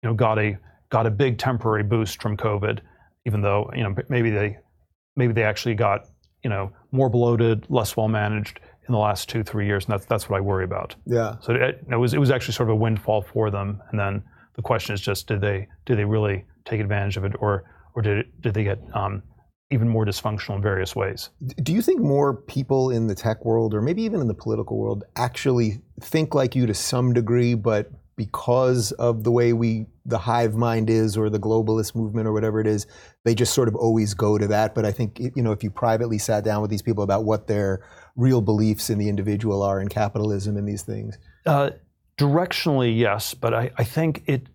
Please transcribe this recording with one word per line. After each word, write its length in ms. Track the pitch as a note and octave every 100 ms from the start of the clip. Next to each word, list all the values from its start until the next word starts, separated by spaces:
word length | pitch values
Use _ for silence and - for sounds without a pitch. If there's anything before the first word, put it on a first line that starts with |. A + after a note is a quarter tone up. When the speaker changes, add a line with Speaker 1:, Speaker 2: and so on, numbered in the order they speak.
Speaker 1:
you 60 | A2+
know, 60 |
got 240 | A2+ A#2 A2
a, 200 | G#2+ G2 - _ _
got 160 | A2+ A2+
a 40 |
big 280 | G#2 C3+ A2+
temporary 440 | - A#2+ A2+ G#2+
boost 380 | G2+ A2+ G#2+ -
from 160 | A2 G#2
covid, 440 | A2 G#2 G#2 A2+ - _ _ _
even 160 | A#2+ G#2+
though, 300 | G2+ G2+ -
you 80 | -
know, 60 | G#2+
m-, 140 | G2+ -
maybe 220 | B2 A2+
they, 280 | G#2 G#2 G#2+ _ _ _ _ _ -
maybe 160 | B2
they 100 | A2
actually 300 | G#2+ G#2+ B2
got, 320 | A2 G#2+ G2+ - _ _ _
you 60 | A#2+
know, 200 | G2 G2 - _
more 160 | C3 C3
bloated, 580 | A#2+ A#2+ A#2 A#2 A2 -
less 260 | C3 G#2+ -
well 120 | A2
managed 520 | A2 G#2 G#2+ G#2+ - - _ -
in 60 |
the 60 | A#2
last 300 | G#2 G#2 -
two, 140 | A#2+
three 220 | G#2+ A2
years, 220 | G2+ G2+ F#2+
and 60 |
that's, 100 | G#2
that's 240 | - A2+ -
what 80 | G2
I 40 |
worry 240 | G2 F#2+
about. 300 | F#2 F#2+ F2+ - -
Speaker 2:
Yeah. 300 | A#2 A2 A2+
Speaker 1:
So 140 | -
it, 280 | B2 B2+ B2+ -
it 60 | A#2+
was, 160 | A#2+
it 40 | D3
was 120 | C3+
actually 220 | B2+ B2+
sort 140 | A#2 A#2
of 60 |
a 20 | A2
windfall 460 | A2+ A2 - G#2+
for 280 | F#2+ - G#2+
them. 300 | G2+ G2 G#2 -
And 80 | G#2+
then 240 | G2 G2+ - _ _ -
the 60 |
question 300 | - A2+ -
is 80 | G2+
just, 280 | - G2 -
did 120 | G#2
they, 260 | G#2 G2 G2 - -
did 120 | A#2
they 60 |
really 400 | G#2 A2 G#2+ G2 - _ -
take 140 | A2
advantage 360 | G#2 G#2 G2+ G2
of 80 |
it, 80 | G2 G#2+
or, 240 | G#2 G2 - - -
or 80 | -
did 160 | G#2+ G#2
it, 220 | - -
did 100 | A#2
they 120 | G#2
get, 160 | G#2 G2 -
um, 300 | G#2 G2 G2+ - - _ _ _
even 180 | C3+ A#2
more 160 | A2
dysfunctional 520 | G#2+ F#2+ A2 G#2+ - G2+
in 60 |
various 320 | G#2 F#2+ F#2
ways? 360 | - G2 G2 - _ B2+
Speaker 2:
D-, 80 | -
do 100 | C#3+
you 80 | F#3+
think 200 | - F4+
more 340 | D#3 C#3 C#3+
people 560 | B2+ - C#3 C3 C3+ C3
in 160 | A#2+ A2+
the 80 |
tech 280 | F#2+ A2+ A2
world, 280 | A2+ A2+ A2+
or 80 | G#2+
maybe 220 | A#2+ F#3
even 180 | A3+ G3
in 80 | B2
the 60 |
political 420 | G#2 A2+ A2 G#2+ G#2+
world, 280 | G#2+ G#2 - -
actually 640 | A#2+ - C#3 B2 A2+ G#2 - -
think 340 | - D#3+ D#3
like 200 | C#3+ B2+
you 120 | C3 A#2+
to 80 |
some 400 | G2+ - B2+ B2+
degree, 400 | A#2+ A2 A#2+ A#2+
but 360 | A#2+ G#2+ G#2+ G#2+ - _
because 760 | - G#2+ - - B2 C3 B2+ G2+
of 320 | C#3 A#2+ A2+
the 60 | A2
way 240 | A#2+ A#2+
we, 320 | A#2 A#2 A2 G#2+ _
the 140 | - A#2
hive 360 | - A#2 A#2
mind 360 | G#2+ A#2+ A2+ A2
is, 260 | A2+ A2 G#2
or 140 | G#2+
the 100 | G#2
globalist 560 | G#2+ A2 A2 A2 G#2+ A2+
movement, 300 | A2 A2 A2
or 60 |
whatever 260 | G#2+ A2 G#2+
it 60 | A2
is, 200 | G#2+ - - - _
they 100 | A#2
just 200 | A2+ A#2
sort 120 | - A#2+
of 80 |
always 380 | G#2+ A2+ A2+ G#2
go 240 | G2 G#2+ G#2+
to 100 | G#2
that? 280 | G#2+ G#2+
But 100 | A#2
I 80 | G#2+
think, 240 | G2+ A2 -
y-, 120 | B2
you 80 | -
know, 100 | A#2
if 120 | G#2
you 60 | G#2+
privately 480 | - A#2 A2 A#2 A2
sat 260 | - G#2+
down 160 | G#2+ G#2
with 100 | G#2+
these 120 | G#2
people 200 | - G#2
about 220 | G2+ G2+
what 220 | G#2+ G#2+ -
their 360 | G#2 G2 F#2+ - - -
real 280 | - B2 B2+
beliefs 480 | G#2 G#2+ A2 G#2+ -
in 80 | G#2
the 100 | G#2
individual 540 | G2+ G2+ G#2 A2 G2
are 180 | G2 G2
in 80 | G2
capitalism 680 | - G#2 - G#2+ G2+ G2+ G2+
and 100 | G2+
these 140 | G2+
things. 340 | - G#2+ G#2+ G2+ - _ -
Speaker 1:
Uh, 240 | C#3+ C#3+ - _ _ _ -
directionally, 800 | C#3+ D3+ F3+ - E3+ C#3 B2 A2+
yes, 360 | A2+ G#2 -
but 220 | - A#2
I, 160 | A2+ B2+ -
I 60 |
think 380 | A#2+ - D#3+ D#3 -
it 220 | C3+ -